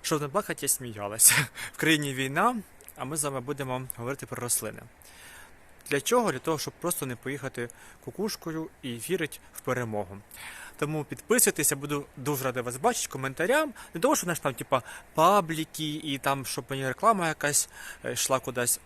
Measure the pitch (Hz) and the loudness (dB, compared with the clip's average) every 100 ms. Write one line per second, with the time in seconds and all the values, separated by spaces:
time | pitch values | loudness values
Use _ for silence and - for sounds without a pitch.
0 | - 156 147 165 - 165 139 - 123 107 | 0 -2 0 -2 -2 -4 0 -2 -2 -6
1 | 101 107 - - 139 - - - 156 156 | -6 6 6 6 2 -4 -12 0 4 4
2 | 143 131 135 147 214 247 - - - - | 4 -2 0 2 2 2 -8 -18 -20 -10
3 | 131 156 147 135 123 139 131 127 131 - | -6 -2 -2 -2 -4 -6 -4 -4 -6 -8
4 | 117 135 123 - 120 - 110 110 117 - | -6 -6 -8 -8 -2 -2 -2 -8 -16 -20
5 | - - - - - - - - - 143 | -20 -20 -20 -20 -20 -20 -20 -20 0 0
6 | - 247 220 127 - 156 - - 175 175 | 4 4 4 0 0 -2 -2 -4 -2 -2
7 | 139 120 131 139 131 - 120 - - - | -4 -6 -6 -6 -6 -6 -8 -8 -20 -14
8 | - 120 208 - - 160 160 - 131 117 | -12 -4 -4 -4 -6 -6 -8 -10 -8 -6
9 | 110 180 156 - - - - 123 117 107 | -2 -2 -2 -8 -16 -10 -2 -2 -2 -4
10 | 95 98 - - - - - - 147 156 | -6 -10 -16 -16 -14 -14 -16 -4 -2 -2
11 | 147 - - 240 214 - 151 143 143 147 | -4 -10 2 4 4 2 0 0 -2 -4
12 | 143 - 131 143 127 127 120 123 202 240 | -4 -6 -2 0 0 -2 -4 0 0 0
13 | - 139 131 131 175 277 311 - - 170 | -4 -4 -6 -2 2 2 2 -4 -12 2
14 | 240 294 175 165 147 127 - 131 - - | 4 4 2 0 -2 -2 0 0 0 -16
15 | - - 165 202 165 160 160 - 156 151 | -6 6 8 8 4 -4 -4 -4 -6 -4
16 | 156 139 139 139 123 - 123 135 135 127 | -4 -2 0 0 -2 -6 -4 -4 -2 4
17 | 208 208 165 156 143 143 - - - - | 4 6 2 2 2 2 0 -6 -16 -8
18 | 123 123 - 131 - 123 120 - | -6 -2 2 2 0 0 0 0